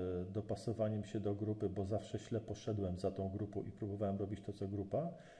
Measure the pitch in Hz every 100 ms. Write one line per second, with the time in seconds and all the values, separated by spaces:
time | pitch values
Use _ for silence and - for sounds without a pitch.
0 | 92 90 92 104 - 107 - 107 107 110
1 | 104 110 101 101 104 104 101 92 95 107
2 | - 107 - 113 - 104 - 104 95 90
3 | 95 92 95 98 104 101 - - 104 101
4 | 101 98 98 104 - 101 98 101 92 120
5 | 170 - - -